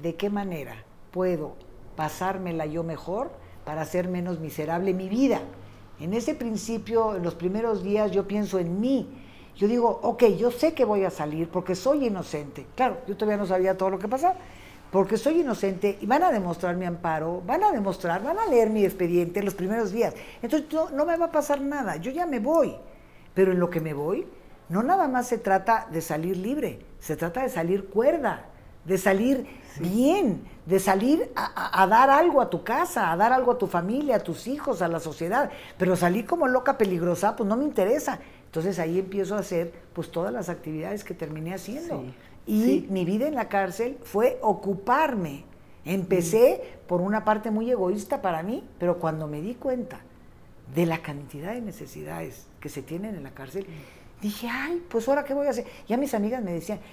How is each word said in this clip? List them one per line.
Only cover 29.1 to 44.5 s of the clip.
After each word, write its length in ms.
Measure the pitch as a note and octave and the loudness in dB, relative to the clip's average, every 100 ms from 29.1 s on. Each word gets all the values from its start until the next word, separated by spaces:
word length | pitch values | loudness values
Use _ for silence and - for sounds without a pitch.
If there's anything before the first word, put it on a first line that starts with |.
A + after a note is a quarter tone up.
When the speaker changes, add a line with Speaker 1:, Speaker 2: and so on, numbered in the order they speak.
| F#3+ A#3+ C4+ - - - C#3+ | 4 4 2 -2 -14 -14 -4
Speaker 2:
Sí. 60 | |
Speaker 1:
bien, 580 | E3+ G#3+ C4+ G4 C#4+ D3+ - - | 0 4 4 4 2 0 -6 -10
de 140 | - F#3+ | 0 2
salir 520 | G3 G3 A#3+ E4 - | 4 4 4 4 2
a, 100 | - - - - F#3 | -4 -4 -4 0 4
a, 40 | |
a 40 | F#3+ | 6
dar 220 | A3+ C4+ | 8 8
algo 320 | C#4 E4+ C#4+ | 8 6 4
a 80 | D3+ | 2
tu 140 | E3+ | 0
casa, 480 | - C4 F4 B3 F3+ | -2 0 0 0 0
a 40 | |
dar 160 | E3+ A3 | 4 4
algo 200 | C4 B3+ | 4 4
a 60 | A#3+ | 2
tu 80 | F#3 | 2
familia, 480 | F3 F3 C4 D4 | 0 0 0 2
a 40 | A3+ | 0
tus 240 | - D#3 A#3 | 0 -6 -6
hijos, 340 | C#4+ C#4 G#3+ | -4 -2 0
a 60 | F3 | 0
la 120 | E3 | -2
sociedad. 520 | D#3+ C#3+ E3 A#3+ C#4+ - - - | -4 -4 -2 0 0 -4 -10 0
Pero 180 | F3+ | 2
salir 300 | F3+ F3 G3 | 4 4 2
como 220 | - E4+ C4+ | 0 2 4
loca 320 | B3+ C#4 C4+ | 4 2 2
peligrosa, 560 | G3+ F3 F3 E3+ G3+ | 2 2 0 2 0
pues 120 | A3 G3+ | 2 0
no 80 | |
me 80 | A3+ | 0
interesa. 560 | C#4+ A#3 F#3+ C#4+ C#4+ A#3+ - - | 0 2 2 2 0 -6 -8 -20
Entonces 340 | - D#3+ F3 F3+ | -10 -4 -2 -2
ahí 180 | D#3+ F3 | -2 -2
empiezo 380 | F#3+ G3+ F3+ | -2 -4 -2
a 40 | G#3 | -2
hacer, 320 | F#3 E3+ E3+ - - | -2 -2 -4 -8 -14
pues, 160 | - D#3 | -10 -6
todas 220 | E3+ G3 | -4 -4
las 160 | A#3+ F3+ | -4 -6
actividades 540 | E3+ D#3 D#3 F3 G3+ | -8 -8 -6 -6 -8
que 100 | - | -8
terminé 400 | F3 D3+ D#3 E3 | -10 -8 -8 -8
haciendo. 480 | F#3 G3+ C4+ E4+ B3 | -8 -8 -10 -8 -8
Speaker 2:
Sí. 120 | B2+ - - - - | -10 -14 -20 -12 0
Speaker 1:
Y 160 | G#3+ | 4
Speaker 2:
Sí. 240 | A#3 C#4+ - | 4 4 2
Speaker 1:
mi 160 | F#3+ | -2
vida 220 | F3 G#3+ D4 | 0 0 0
en 80 | |
la 120 | C#4 G#3 | -2 -2
cárcel 520 | G3+ F#3+ F3 A#3+ C4+ | 0 -2 -2 -6 -6
fue 360 | - G3 B3 - | -4 2 2 2
ocuparme. 1040 | A3 | 0